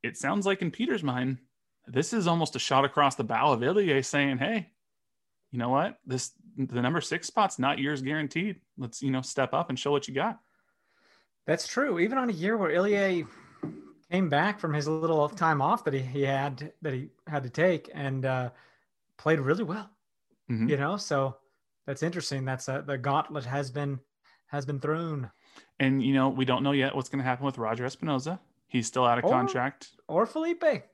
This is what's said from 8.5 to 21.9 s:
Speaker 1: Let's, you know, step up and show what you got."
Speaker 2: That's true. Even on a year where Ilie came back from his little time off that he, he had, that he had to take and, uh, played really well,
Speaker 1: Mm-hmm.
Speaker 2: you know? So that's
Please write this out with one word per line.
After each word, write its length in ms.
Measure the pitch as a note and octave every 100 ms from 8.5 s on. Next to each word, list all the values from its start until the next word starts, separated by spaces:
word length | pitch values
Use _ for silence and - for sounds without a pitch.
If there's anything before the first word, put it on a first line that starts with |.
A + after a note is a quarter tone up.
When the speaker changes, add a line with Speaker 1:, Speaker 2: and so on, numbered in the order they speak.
| F#3 _ -
Speaker 1:
Let's, 240 | B2 -
you 120 | C3+
know, 100 | C3
step 320 | B2+ - C3
up 160 | C#3+ E3+
and 80 | B2+
show 140 | D3
what 160 | C#3+ C#3
you 60 |
got." 260 | C3+ G3+ - _ _ _ _ _ _ _ _ _ _ -
Speaker 2:
That's 200 | E3 -
true. 320 | - C#4+ F3
Even 180 | G3 C4+
on 100 | B3
a 60 |
year 240 | F3 F#3 A3+
where 120 | F3+
Ilie 560 | E3 G3+ G3+ G3 F3+ D#3 - - - - - - - _
came 180 | F3+ F3+
back 320 | C#3+ F#3+ G3+
from 140 | E3
his 120 | D3+ D3
little 420 | D#3+ E3 D#3+ D3
time 340 | G3+ E3 D3+
off 220 | C#3+ A3+
that 100 | -
he, 60 | C#3
he 220 | C3 C#3
had, 500 | C#3 C3+ C#3+ B2+ D3+ -
that 100 | D#3
he 160 | C3 C#3+ _ -
had 160 | D3
to 60 | B2+
take 400 | C3+ F3+ E3 -
and, 320 | - C#3 C3+ C3
uh, 240 | B2+ B2 - _ _ _ _ _ -
played 240 | D3+ D#3+
really 240 | C3+ F3
well, 240 | F#3 G#3 G3+ _ _ _ _ _ -
Speaker 1:
Mm-hmm. 180 | A2+ A#2
Speaker 2:
you 80 | C#3+
know? 200 | C#3+ G3+
So 380 | - C#3+ C3+ - _ _ _ _
that's 160 | -